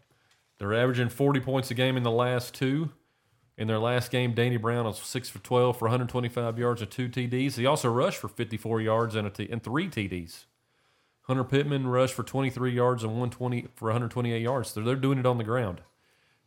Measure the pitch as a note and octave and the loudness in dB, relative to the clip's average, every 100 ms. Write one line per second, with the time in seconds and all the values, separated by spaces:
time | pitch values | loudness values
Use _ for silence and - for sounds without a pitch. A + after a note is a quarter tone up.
0 | _ _ _ _ _ - G2+ A2 B2+ B2 | _ _ _ _ _ -6 0 2 4 2
1 | A#2+ - C#3 C#3 C3 C3 B2+ B2 B2+ C3 | 0 2 2 2 2 -2 0 0 2 2
2 | A#2+ A2+ B2 B2 A#2+ - C3 C#3+ D#3+ - | 2 2 2 0 -4 -2 0 0 -2 -8
3 | _ _ _ _ _ - G#2+ A2 A#2 B2 | _ _ _ _ _ -6 -2 0 2 0
4 | A#2+ B2+ B2 A#2 A#2+ A#2+ A2 A#2+ A2+ G#2 | 0 0 0 2 2 2 0 0 -2 -4
5 | - B2+ B2 G#2 - B2 B2 A#2 A2+ B2 | -6 -8 -8 -12 0 4 4 2 2 2
6 | A#2+ B2 A#2+ B2 A#2 A2+ A#2+ A#2 G#2+ - | 0 -2 -2 -2 -4 0 -2 -2 -6 -6
7 | B2+ B2+ A#2+ B2+ C3+ A#2 B2+ D3+ B2+ A#2 | -6 -4 -2 0 -2 2 2 4 2 2
8 | F3+ - G#2+ - A2+ A2 A2 A2+ A2 A2+ | 2 -2 -8 -6 -6 -4 -2 0 2 2
9 | A#2 A2 G#2 - G#2 A#2 G#2+ C#3 F#3 A#2 | 2 0 -2 -4 -6 -6 -4 -2 -2 -2
10 | F#2+ F2+ E2 - - _ _ _ _ _ | -4 -4 -8 -16 -20 _ _ _ _ _
11 | _ _ - C3 B2+ C3+ C#3+ C#3 C3 B2 | _ _ -2 -2 2 2 2 0 2 2
12 | B2+ - B2 C3 C3+ A#2+ B2+ A#2+ B2 B2 | 2 0 -4 -2 -2 -2 0 2 2 2
13 | A2 A2+ B2 - B2 B2 - - A2 A#2 | -2 -2 -4 -2 -4 -4 -6 -6 -2 0
14 | A#2 B2+ A#2+ A#2 A2+ C3 A2 G#2+ A2+ C3+ | -2 -2 -2 0 0 -2 -4 -4 -2 2
15 | C3+ C3+ B2+ A#2+ A2 B2+ G#2 F2 - _ | 2 2 2 2 0 -2 -2 -6 -14 _
16 | _ _ _ _ | _ _ _ _